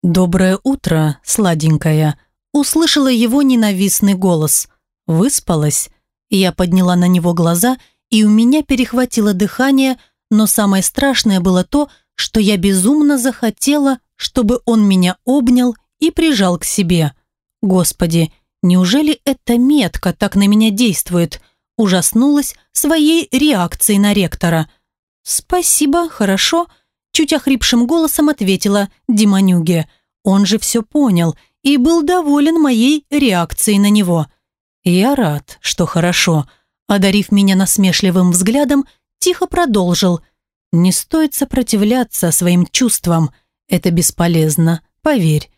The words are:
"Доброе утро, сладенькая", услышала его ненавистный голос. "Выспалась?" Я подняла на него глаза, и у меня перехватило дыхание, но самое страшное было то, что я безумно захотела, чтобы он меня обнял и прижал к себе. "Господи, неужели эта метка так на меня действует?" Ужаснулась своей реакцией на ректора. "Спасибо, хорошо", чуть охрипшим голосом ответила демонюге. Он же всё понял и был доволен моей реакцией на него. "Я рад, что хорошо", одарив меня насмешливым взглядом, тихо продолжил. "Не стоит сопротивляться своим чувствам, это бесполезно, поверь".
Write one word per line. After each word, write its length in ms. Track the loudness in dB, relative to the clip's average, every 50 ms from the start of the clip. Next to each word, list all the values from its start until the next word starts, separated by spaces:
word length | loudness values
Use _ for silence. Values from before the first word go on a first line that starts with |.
| -2
"Доброе 560 | 0 0 0 0 0 0 0 0 0 0 -2 _
утро, 560 | -4 -4 -4 -2 -2 0 0 0 -2 -2 -6 _
сладенькая", 920 | -8 -4 -2 0 0 0 0 0 0 0 0 0 0 0 0 0 0 -2 _ _ _ _ _ _ _ _
услышала 580 | -2 -2 0 0 0 0 0 0 0 0 0
его 320 | 2 2 0 2 2 2 2
ненавистный 720 | 2 2 2 0 0 0 0 -2 -2 -2 0 0 0 0
голос. 540 | 0 0 0 0 0 0 -2 -2 -4 -6 _ _ _ _ _ _ _ _ -4
"Выспалась?" 840 | 0 0 0 0 0 -4 -4 -2 -2 -2 0 -2 -2 -4 -6 -8 _ _ _ _ _ _ _ _
Я 220 | 0 0 0 0 0
подняла 420 | -2 -2 0 2 2 2 2 2
на 140 | 2 2 2
него 260 | 2 2 0 0 -2
глаза, 420 | 0 0 0 0 0 0 -2 -2 -4 _ _ _ _ _ _
и 120 | 0 2 2
у 80 | 4
меня 320 | 4 4 4 2 2 0 0
перехватило 720 | _ -2 -2 -2 -2 -2 -4 -4 -2 -2 -2 -2 0 0
дыхание, 640 | 0 -2 -4 -2 -2 0 0 2 2 2 0 -2 -6 _ _ _ _ _ _
но 160 | 0 0 2
самое 380 | 0 0 0 0 0 0 0 -2
страшное 560 | -2 -4 -2 -2 0 0 0 0 0 0 0
было 240 | 0 0 0 0 0
то, 240 | 0 -2 -2 -2 -2 _ _ _ _ _
что 240 | -10 -10 -4 _ 0
я 180 | 0 0 0
безумно 600 | 0 0 0 0 0 2 2 2 2 2 2 0 0
захотела, 800 | -2 -4 -4 -2 -4 -6 -4 _ -2 -2 0 0 0 0 -2 -4 _ _ _
чтобы 460 | _ -12 -6 _ -2 0 0 0 -2 _
он 220 | 0 0 2 2
меня 300 | 2 2 2 2 0 -2 _ _
обнял 520 | -2 -2 0 2 2 2 2 2 0 -2 _ _ _ _ _
и 140 | -4 -2 -2
прижал 440 | 0 0 0 0 0 0 -2 -2
к 80 | -4 -6
себе. 500 | -6 -4 -2 -2 0 0 0 0 -2 -4 _ _ _ _ _ _ _ _ _ -4
"Господи, 720 | 0 0 0 0 -2 -2 _ -4 -2 0 0 -2 -2 _ _ _ _ _ _ 0
неужели 580 | 2 2 2 2 2 0 0 0 0 -2 -2 _
эта 340 | -6 -6 _ _ -2 0 2
метка 540 | 2 2 2 2 0 -2 -4 -4 -6 -6 -4
так 240 | _ -4 -2 0
на 100 | 2 2
меня 240 | 4 4 4 2 2
действует?" 680 | 0 0 0 0 0 -2 -6 -4 -2 -2 -2 -2 -6 -14 _ _ _ _ _ _ _
Ужаснулась 800 | -4 -2 0 0 0 -2 0 0 0 2 2 2 0 -2 -4 -10 _ _ _
своей 580 | _ -4 -2 0 0 2 2 2 2 0 -2 -2 -2
реакцией 640 | 0 0 2 2 0 -2 -4 -4 -6 -2 0 2 2
на 140 | 2 2 2
ректора. 580 | 0 0 -2 -4 -2 -2 0 0 0 -2 -6 _ _ _ _ _ _ _ _ _ _ _
"Спасибо, 840 | -8 -8 -8 -6 _ -4 -2 0 0 0 0 0 0 0 0 -2 -2
хорошо", 600 | -4 -4 -2 -2 0 0 -2 -2 0 -2 -2 -4 _ _ _ _ _ _ _ _ _
чуть 180 | -4 -2 0 0
охрипшим 540 | -2 0 0 -2 0 0 0 0 0 0
голосом 420 | 0 0 0 0 -2 0 0 0 0
ответила 640 | 0 0 0 0 0 0 0 0 0 0 -2 -4 _ _ _ -2
демонюге. 800 | 0 2 2 2 2 2 2 2 2 2 2 0 0 -2 -2 _ _ _ _ _ _ _ _
Он 200 | 0 2 2 2
же 140 | 0 0 -2
всё 240 | -4 -4 -4 -4 -6
понял 540 | _ _ 0 0 2 2 2 0 -2 -4 _ _ _ _ _ _
и 140 | 0 0
был 260 | 2 2 2 2 2 0
доволен 580 | 0 0 0 0 0 0 2 2 2 2 2
моей 460 | 2 2 2 2 2 0 0 -2 _ _
реакцией 680 | -2 0 0 0 0 0 -2 -4 -6 -6 -2 0 0 2
на 100 | 2 2
него. 380 | 2 2 2 0 -2 -2 -4 -6 _ _ _ _ _ _ _ _ _ _ _
"Я 320 | 0 0 2 2 0 0
рад, 440 | 0 0 -2 -2 -6 -8 _ -20 _
что 260 | _ -10 -4 -4 -4
хорошо", 600 | -2 -2 -2 -2 0 0 -2 -2 0 0 -2 -4 -6 _ _ _ _ _ _ _ _
одарив 440 | -2 0 2 2 0 0 0 0 0
меня 240 | 2 2 2 2
насмешливым 760 | 0 0 0 0 0 0 0 0 0 0 0 0 2 2 2 2
взглядом, 520 | 0 0 0 0 0 0 0 0 -2 -2 _ _ _ _ _ _ _
тихо 280 | -4 -4 -2 -2 -6
продолжил. 760 | -4 -2 -2 0 0 0 0 0 0 0 0 0 -2 -2 -2 _ _ _ _ _ _ _ _ _ _ 0
"Не 200 | 2 2 2 0
стоит 420 | -2 -4 _ -2 -2 -2 -2 -2
сопротивляться 960 | -4 -6 -4 -2 -4 -2 -2 -2 0 0 0 0 -2 -2 -4 -6 -4 -4 -2 -2
своим 340 | 0 0 2 2 2 0
чувствам, 640 | 0 _ -2 -2 -2 -2 -2 -2 -2 0 0 0 -2 _ _ _ _ _ _ _ _
это 220 | -6 -2 -2 0
бесполезно, 920 | -2 0 -2 -2 -2 -2 -2 0 2 0 0 0 0 0 0 0 0 -4 _ _ _ _
поверь". 500 | _ -2 0 0 0 0 0 -2 -4 _ _